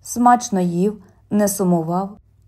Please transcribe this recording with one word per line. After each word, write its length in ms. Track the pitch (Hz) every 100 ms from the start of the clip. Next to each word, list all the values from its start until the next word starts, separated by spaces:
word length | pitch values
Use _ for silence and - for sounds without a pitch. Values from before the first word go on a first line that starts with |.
Смачно 600 | - - 247 247 - 190
їв, 420 | 180 170 196 214 - _ _
не 180 | 208 202
сумував. 720 | 196 190 175 160 175 196 214 _ _